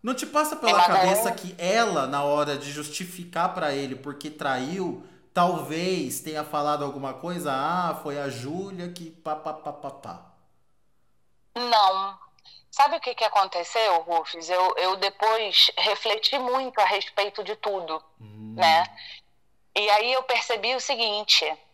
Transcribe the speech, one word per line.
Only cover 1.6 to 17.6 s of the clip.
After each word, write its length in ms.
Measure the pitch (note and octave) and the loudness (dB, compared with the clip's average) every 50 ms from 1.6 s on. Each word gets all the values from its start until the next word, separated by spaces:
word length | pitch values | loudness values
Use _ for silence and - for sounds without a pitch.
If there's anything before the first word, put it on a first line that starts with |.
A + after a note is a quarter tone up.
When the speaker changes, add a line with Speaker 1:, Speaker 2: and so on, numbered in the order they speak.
| E3+ F3+ G3 A3+ A#3 G#3 F3+ D3+ C3+ | 0 2 4 4 4 2 2 0 0
Speaker 1:
na 160 | C3 C#3 C#3 C#3+ | 0 0 0 2
hora 340 | D3 D3 D3 D3 C#3+ C#3+ | 2 2 2 2 0 -2
de 120 | C#3 C#3 C#3+ | -4 -6 -8
justificar 840 | C#3+ D3+ D3 D3 - - F#3 F3 - - F3 F3 - E3 E3+ F#3 F3+ | -8 -8 -8 -8 -8 -10 -10 -10 -12 -14 -14 -8 -2 -2 -2 0 0
pra 200 | F#3 E3 D3 C#3 | -2 -2 0 0
ele 220 | C#3 C#3+ C3 C3 | -2 -2 -4 -6
porque 340 | B2+ - C#3+ C#3 C#3+ - D3+ | -8 -10 -12 -12 -10 -12 -14
traiu, 800 | D3 - D3+ C#3+ C3+ B2+ C3 C#3+ F3+ G3 F3+ E3 - - - - - - _ _ _ | -10 -4 -2 -2 0 0 -2 -4 -4 -4 -4 -4 -6 -8 -12 -20 -20 -20 _ _ _
talvez 880 | F#3 F3 F3+ F3+ D#3+ C#3 C3+ D3+ D#3+ F3 F#3 F#3+ F3 D3 B2+ - - | 2 4 4 2 0 -4 -4 -4 -2 -2 0 0 -2 -2 -4 -6 -8
tenha 240 | - D#3 D#3 D3+ D3 | -8 -8 -6 -6 -6
falado 400 | D3 - D3+ D3 D3 D3 D3 C#3+ | -4 -2 -2 0 0 0 0 -2
alguma 300 | C#3 C3+ C#3 C3+ C3+ C3 | -6 -6 -6 -8 -8 -10
coisa? 380 | - - F3 F3+ E3+ C#3+ D3+ C3+ | -8 -8 -8 -6 -4 -4 -2 -2
"Ah, 440 | C3 C#3+ D3+ F3 F#3 F3+ E3+ D3+ - - | -2 0 0 0 0 0 -2 -4 -4 -6
foi 160 | D#3 C#3+ C#3+ | -8 -6 -4
a 80 | C#3+ C#3 | -4 -6
Júlia 600 | B2+ A#2 A#2+ C#3 D#3+ F#3 G3 G3+ F#3+ F3 F3 F3 | -6 -6 -8 -8 -6 -6 -8 -8 -8 -10 -10 -10
que 180 | F3 - E3+ D#3+ | -10 -12 -14 -16
pá, 260 | - - _ D#3+ D3+ | -18 -12 _ -6 -6
pá, 180 | D3+ - D#3+ D3+ | -6 -6 -10 -10
pá, 180 | - - D3+ C#3 | -8 -10 -12 -12
pá, 160 | - - C#3 | -10 -12 -12
pá." 340 | - - - G#2 F#2 F2+ - - _ _ _ _ _ _ _ _ _ _ _ _ _ _ _ _ _ _ _ _ _ _ _ _ _ | -12 -12 -14 -14 -14 -16 -18 -20 _ _ _ _ _ _ _ _ _ _ _ _ _ _ _ _ _ _ _ _ _ _ _ _ _
Speaker 2:
Não. 640 | A#3+ B3 A#3+ A#3 G#3+ G3+ F#3+ F#3+ F#3+ G3 G3 G3 - - - _ _ _ - - - _ _ | -6 0 4 6 6 6 6 4 2 -2 -4 -8 -12 -20 -20 _ _ _ -20 -20 -20 _ _
Sabe 240 | - - C#4 - A3+ | 2 4 4 4 4
o 60 | A3+ | -2
que 120 | - B3 A#3+ | -4 -6 -2
que 120 | - A3+ | 0 0
aconteceu, 760 | G#3+ - G#3 G3 F#3 - F3+ E3+ - - A#3 A3 G#3 F3+ E3 E3 | 2 4 2 2 2 -2 -6 -6 -2 0 2 4 4 4 2 2
Rufus? 460 | E3+ E3+ E3 D#3+ - - E3+ D#3+ D#3+ | 2 0 0 0 -2 -10 -10 -4 -2
Eu, 240 | F3+ F3+ F#3 F#3 - | 2 2 2 2 2
eu 180 | - F3+ F#3 F#3+ | 2 0 0 0
depois 760 | F#3+ F#3 G3 F#3+ - G#3 A3 A3 A3+ A3 G3+ F3+ - - - - | 0 -2 -4 -2 2 2 4 4 4 0 2 4 4 4 4 4
refleti 600 | - G3 G#3+ G3+ - - A3 G#3 A3 - - - C#4+ | 0 0 0 0 0 0 -2 -2 0 0 0 0 0
muito 400 | B3+ B3 B3 C4 C4+ B3+ A#3+ A3 | -2 0 0 0 -2 -2 2 2
a 60 | G#3 | 4
respeito 580 | - G#3 G3 G3+ - - - G3+ G#3 - - G3+ | 4 4 0 -2 -4 -2 -2 -2 -2 -4 -8 -8
de 100 | F3 G#3+ | -8 -8
tudo, 440 | - | -6